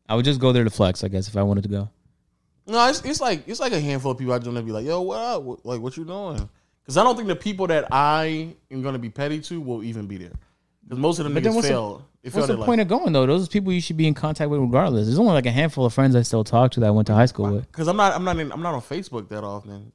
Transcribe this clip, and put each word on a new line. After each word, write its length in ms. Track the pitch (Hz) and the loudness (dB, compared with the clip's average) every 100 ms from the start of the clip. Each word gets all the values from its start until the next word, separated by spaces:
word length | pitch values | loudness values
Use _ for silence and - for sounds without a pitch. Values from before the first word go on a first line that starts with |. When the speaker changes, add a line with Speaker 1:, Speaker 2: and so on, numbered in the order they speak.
| - | -2
Speaker 1:
I 80 | 113 | 0
would 100 | 131 | 2
just 140 | 135 | 2
go 120 | 131 | 4
there 120 | 123 | 4
to 60 | 113 | 2
flex, 340 | - 95 90 | 2 2 2
I 40 | 98 | -2
guess, 200 | 95 95 | -4 -2
if 80 | 104 | 0
I 60 | |
wanted 200 | 101 101 | 2 2
to 60 | 101 | 0
go. 200 | 101 104 _ _ _ _ _ _ _ - | -4 -6 _ _ _ _ _ _ _ -2
Speaker 2:
No, 160 | 233 240 | 4 4
it's, 120 | - 254 | 2 -4
it's 160 | 302 | -4
like, 260 | 254 170 - | -2 -4 -6
it's 140 | 226 | -4
like 100 | 262 | -2
a 80 | - | 0
handful 320 | 143 139 135 | -2 -2 -2
of 60 | 123 | -4
people 160 | 127 | -2
I 40 | 123 | -2
just 80 | 120 | -2
wanna 140 | 120 | -6
be 120 | 113 | -6
like, 120 | 107 131 | -6 -4
"Yo, 140 | 175 | -4
what 160 | 185 214 | -4 -4
up? 220 | 240 214 | -4 -6
What, 220 | 131 - 117 | -6 -12 -8
like, 140 | 123 | -8
what 140 | 123 156 | -8 -10
you 80 | 165 | -12
doing?" 440 | 196 190 117 107 _ _ _ - | -10 -8 -8 -10 _ _ _ -2
'Cause 120 | 143 | 4
I 60 | |
don't 120 | 240 240 | 4 2
think 120 | 208 | -2
the 60 | 170 | -4
people 300 | 208 196 185 | -4 -2 0
that 200 | 156 - | 0 2
I 640 | 135 147 156 160 156 160 - - | 2 4 2 0 -4 -8 -14 -12
am 120 | 135 | -8
gonna 180 | 135 131 | -6 -6
be 100 | 117 | -8
petty 300 | 120 143 151 | -6 -4 -4
to 180 | 147 170 | -8 -8
will 220 | 131 113 | -6 -6
even 220 | 117 110 101 | -6 -8 -8
be 120 | 98 | -10
there. 160 | 87 - _ _ _ _ - | -12 -16 _ _ _ _ -12
'Cause 80 | 127 | -2
most 220 | 151 170 | -2 0
of 60 | 147 | -2
them 80 | |
Speaker 1:
But 100 | 147 | 0
then 80 | 220 | 0
Speaker 2:
niggas 40 | 226 | 2
Speaker 1:
what's 120 | 208 | 0
the, 60 | |
Speaker 2:
fail. 240 | 123 107 101 - _ | 0 -2 -10 -20 _
They 60 | 123 | -8
Speaker 1:
what's 60 | 190 | -2
Speaker 2:
fail 120 | 143 | 0
Speaker 1:
the 80 | 196 | 0
Speaker 2:
their 100 | 233 | 2
Speaker 1:
point 140 | 233 | 2
Speaker 2:
life. 60 | 185 | 2
Speaker 1:
of 140 | 226 | 0
going, 120 | 294 | 2
though? 120 | 143 131 | 2 4
Those 200 | 170 180 | 2 0
are 40 | |
people 240 | 208 190 | -2 0
you 80 | 180 | -2
should 160 | - 160 | -2 0
be 100 | 160 | 0
in 60 | |
contact 360 | 147 151 151 147 | 2 -4 -2 -2
with 120 | 147 | 0
regardless. 440 | 123 127 180 117 107 | 2 2 2 2 2
There's 120 | 147 | 4
only, 140 | 233 | 4
like, 120 | 151 123 | 4 2
a 60 | |
handful 340 | 120 156 139 120 | 2 0 2 0
of 80 | |
friends 220 | 131 135 123 | 4 4 4
I 60 | |
still 220 | 117 113 107 | 4 0 2
talk 260 | 117 127 | 4 4
to 80 | - | 4
that 80 | 107 | 4
I 40 | |
went 160 | 107 107 | 4 4
to 60 | |
high 120 | 107 123 | 6 4
school 260 | - 101 | 2 -2
with. 180 | 104 - | -2 -6
Speaker 2:
'Cause 140 | - 160 | -4 -2
I'm 80 | 208 | 2
not, 160 | 196 160 | 2 2
I'm 80 | |
not 140 | 185 165 | -2 -2
in, 120 | 147 | -4
I'm 80 | 147 | -6
not 120 | 170 | -6
on 80 | 135 | -6
Facebook 460 | - 156 185 120 95 | -6 -10 -8 -10 -8
that 140 | 107 | -8
often. 480 | 104 101 101 101 110 | -8 -10 -12 -16 -16